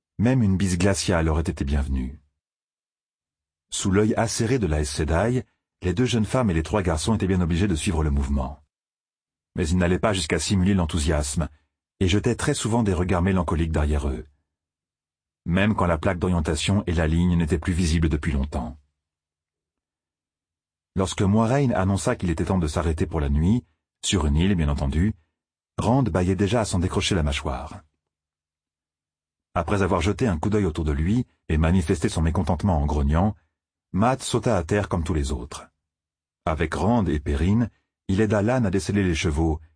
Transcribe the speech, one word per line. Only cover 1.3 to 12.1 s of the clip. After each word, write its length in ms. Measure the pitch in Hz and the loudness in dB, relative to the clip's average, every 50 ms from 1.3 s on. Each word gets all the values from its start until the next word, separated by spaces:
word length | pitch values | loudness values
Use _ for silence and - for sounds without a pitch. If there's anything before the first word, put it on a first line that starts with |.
aurait 100 | 78 80 | 0 0
été 240 | 80 92 76 - 73 | 0 -2 -4 -4 -2
bienvenue. 560 | 69 71 71 67 67 67 65 64 64 69 - _ _ _ _ _ _ _ _ _ _ _ _ _ _ _ _ _ _ _ _ _ _ _ _ _ _ _ _ _ - | -2 0 0 0 -2 -2 -4 -4 -6 -8 -12 _ _ _ _ _ _ _ _ _ _ _ _ _ _ _ _ _ _ _ _ _ _ _ _ _ _ _ _ _ -12
Sous 200 | - - - 101 | -8 -4 -2 0
l'œil 240 | 92 101 107 107 110 | 2 2 2 2 2
acéré 440 | 101 113 107 - - 117 110 131 127 | 0 -2 -2 -2 -2 -2 0 0 0
de 80 | 101 | 0
la 140 | 82 76 76 | 0 0 0
Aes 40 | 76 | -2
Sedai, 640 | - - - 76 73 80 82 101 117 123 127 - _ _ _ _ _ _ - | -2 -4 -4 -2 0 0 0 0 0 0 -2 -4 _ _ _ _ _ _ -8
les 140 | - 92 87 | -4 -4 0
deux 100 | 104 127 | 0 0
jeunes 220 | 120 123 117 107 | 0 2 0 0
femmes 240 | - - 131 123 101 | 0 0 0 0 2
et 40 | 85 | 0
les 80 | 80 78 | 0 -2
trois 200 | - - 107 90 | 0 -2 -2 0
garçons 320 | 87 80 80 - 113 113 | 0 -2 -2 0 -2 -2
étaient 120 | 95 101 | 0 0
bien 140 | 92 95 90 | 0 0 0
obligés 260 | 90 80 87 82 101 | 0 0 0 0 0
de 80 | 101 85 | 0 0
suivre 300 | 76 - 104 85 78 78 | -2 -2 -2 -2 0 0
le 60 | 76 | 0
mouvement. 520 | 71 71 69 67 71 69 65 69 - - _ _ _ _ _ _ _ _ _ _ _ _ _ _ _ _ _ _ - | 0 0 -2 -2 -2 -4 -4 -6 -10 -14 _ _ _ _ _ _ _ _ _ _ _ _ _ _ _ _ _ _ -6
Mais 100 | - 90 78 | -4 -2 0
ils 100 | 87 92 | 2 2
n'allaient 200 | 90 87 90 82 | 2 2 2 2
pas 140 | - 110 101 | 2 0 0
jusqu'à 260 | 95 85 - - 80 | 0 -2 -2 -2 -2
simuler 360 | - - 107 95 90 98 104 | 0 0 0 2 2 2 2
l'enthousiasme, 760 | 92 85 80 - 80 71 80 78 76 73 - - 82 73 - - _ _ _ _ _ _ _ _ - | 2 0 0 -2 -2 0 0 0 0 -2 -4 -4 -4 -6 -6 -8 _ _ _ _ _ _ _ _ -2
et 100 | 101 | 0
jetaient 280 | 87 | 0